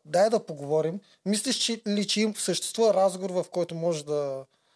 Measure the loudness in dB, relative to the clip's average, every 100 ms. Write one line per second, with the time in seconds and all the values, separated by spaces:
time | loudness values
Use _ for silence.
0 | -2 2 4 2 -2 -10 -2 0 0 -4
1 | -10 _ -2 0 0 -2 -2 -2 -2 -2
2 | 0 0 0 0 -2 -2 -2 2 4 6
3 | 4 2 -4 -4 -4 -4 -4 -2 -2 -2
4 | -2 -4 -4 -6 -12 _ _